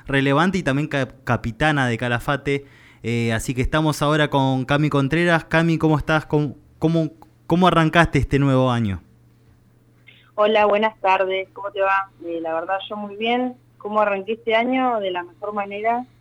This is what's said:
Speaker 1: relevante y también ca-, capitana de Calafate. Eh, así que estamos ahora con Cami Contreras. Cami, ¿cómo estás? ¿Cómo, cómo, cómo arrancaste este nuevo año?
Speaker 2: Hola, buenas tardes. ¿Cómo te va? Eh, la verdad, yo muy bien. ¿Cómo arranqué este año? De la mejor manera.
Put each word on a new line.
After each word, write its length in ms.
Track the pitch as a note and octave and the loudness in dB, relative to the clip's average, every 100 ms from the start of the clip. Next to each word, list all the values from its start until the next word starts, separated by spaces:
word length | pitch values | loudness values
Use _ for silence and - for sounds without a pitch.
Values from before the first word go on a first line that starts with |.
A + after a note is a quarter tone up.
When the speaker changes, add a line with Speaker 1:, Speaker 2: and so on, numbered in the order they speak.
| - | -4
Speaker 1:
relevante 520 | C#3 C3+ C#3 F3+ F#3+ | 0 2 2 2 0
y 40 | |
también 240 | C#3 C3+ D3+ | -2 -2 -2
ca-, 220 | C#3+ B2 - - | -4 -6 -8 -4
capitana 640 | A#2+ B2 A2 D3+ D3 B2+ | -2 -4 -2 0 0 0
de 80 | A2+ | -2
Calafate. 680 | B2 A#2+ C3 C#3 C#3+ C#3 C#3 - - - | -2 -2 -2 -4 -2 -4 -6 -20 -20 -10
Eh, 300 | A2+ A#2 A#2 | -4 -2 0
así 200 | A2+ - | -2 -2
que 80 | B2 | -2
estamos 400 | A#2+ D#3 D#3 C#3+ | 0 0 0 0
ahora 280 | D3 D3+ D3 | 0 2 2
con 340 | C#3+ C3+ C3 | 2 2 0
Cami 240 | B2 C#3+ D3+ | 0 0 2
Contreras. 560 | C#3+ C3+ D#3+ F3 E3 | 2 0 0 2 0
Cami, 340 | - D#3+ E3 D#3+ | 0 0 2 2
¿cómo 200 | D#3+ D3+ | 2 2
estás? 280 | - D#3 - | 0 -2 0
¿Cómo, 300 | D3+ D3 - - _ | -2 -2 -6 -20 _
cómo, 320 | D#3 E3 D#3+ - - _ - | 0 0 -2 -6 -20 _ -2
cómo 200 | E3+ F#3 | 4 4
arrancaste 500 | E3 D#3 F3 D#3+ D3 | 6 4 4 4 2
este 220 | B2 C3+ | 2 2
nuevo 320 | C#3 C3 B2+ | 2 2 2
año? 300 | A#2+ A2 F2+ - _ _ _ _ _ _ _ _ _ - - _ - | 0 -2 -4 -10 _ _ _ _ _ _ _ _ _ -20 -20 _ 0
Speaker 2:
Hola, 320 | G#3+ G#3+ G#3 | 2 4 4
buenas 300 | G#3 A3 G#3+ | 2 0 0
tardes. 480 | G3 F#3+ F#3+ F#3+ F#3+ | 0 2 0 -2 -6
¿Cómo 180 | F#3+ G3+ | -10 -10
te 100 | G3+ | -2
va? 280 | G3 G3 G3 _ E3+ | 0 0 -2 _ -10
Eh, 140 | E3 | -8
la 140 | D#3+ | -4
verdad, 240 | D#3+ F3 F#3+ - | -6 -4 -6 -6
yo 60 | G#3 | -10
muy 220 | G#3 G3+ | -12 -6
bien. 380 | A3+ A#3+ B3+ B3 _ _ | -2 -2 -2 -8 _ _
¿Cómo 220 | G#3 G#3+ | -4 0
arranqué 340 | G#3 G3 F#3+ | 0 0 -4
este 220 | A3+ - A3 | -6 -2 0
año? 460 | A#3+ C4 B3+ A3+ | 0 0 0 -2
De 100 | G3 | -4
la 120 | F3+ | -6
mejor 280 | F3 - G#3 | -10 -12 -8
manera. 540 | G#3 G3+ G3+ A3 A#3+ B3+ _ | -6 -8 -6 -4 -4 -6 _